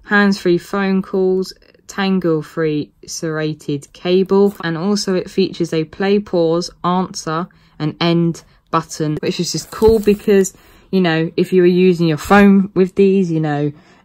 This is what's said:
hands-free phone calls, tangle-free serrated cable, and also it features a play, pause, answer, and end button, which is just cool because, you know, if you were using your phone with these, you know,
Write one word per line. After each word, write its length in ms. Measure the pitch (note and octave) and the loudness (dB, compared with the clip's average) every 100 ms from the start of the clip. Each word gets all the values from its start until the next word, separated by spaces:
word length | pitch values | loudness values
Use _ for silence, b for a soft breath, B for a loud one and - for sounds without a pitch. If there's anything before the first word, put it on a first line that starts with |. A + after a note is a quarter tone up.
hands-free 560 | - G#3 G3+ G3 F3+ F3 | -2 2 2 2 0 -2
phone 420 | - G3+ G3 F#3+ | -2 -4 -2 -2
calls, 540 | - F#3+ F#3 F#3 F#3 - _ _ - | -2 -2 0 -2 -4 -12 _ _ -14
tangle-free 1040 | - G3 F#3+ F3 D#3 D3+ E3+ D#3+ D3+ - _ - | -6 -2 0 0 -2 -4 -4 -2 -2 -6 _ -16
serrated 840 | - E3 D#3 D#3 D3+ - C#3+ - | -10 -8 -6 -6 -6 -8 -8 -10
cable, 600 | - F3+ F#3 F#3 G3 G3+ G3+ | -10 0 2 2 2 2 0
and 140 | E3 D#3+ | -6 -4
also 380 | F#3+ G3+ G3+ | -2 -2 -2
it 160 | F#3 - | -4 -2
features 420 | - F#3+ - E3 | -2 -2 -2 -4
a 120 | E3 | -4
play, 340 | D#3+ - G3 G#3 | -6 -4 0 0
pause, 520 | G#3 F3+ E3 E3+ F3+ - | 0 0 0 0 -4 -6
answer, 640 | F3 F#3 F#3 - E3 D#3+ F#3 b b b | -2 -2 -4 -8 -6 -6 -8 b b b
and 180 | D3+ - | -8 -2
end 440 | E3+ E3+ E3+ D#3+ b b b | 0 2 0 -4 b b b
button, 460 | E3 - - D3+ D3+ | -6 -4 -6 -6 -4
which 200 | - F3+ | -6 -6
is 120 | E3+ | -6
just 180 | D#3+ - | -8 -10
cool 280 | - A3 A3+ | 0 2 4
because, 520 | G#3 G#3 - G3 F#3+ b b b b | 2 0 2 2 2 b b b b
you 100 | F#3+ | -2
know, 300 | F3 D#3+ E3 - | 0 0 -2 -2
if 140 | F3+ | 0
you 120 | F#3 | 4
were 40 | F3+ | 4
using 400 | F3+ F#3 E3 E3+ | 4 4 4 0
your 100 | D3 | -2
phone 520 | - G3+ G3+ G3 F#3+ | 2 6 6 4 2
with 200 | F3+ F#3 - | 0 0 2
these, 360 | G3 G3 F3 | 2 2 0
you 80 | D#3+ | -2
know, 320 | D#3 D3 D3 C#3+ b b | -4 -4 -4 -6 b b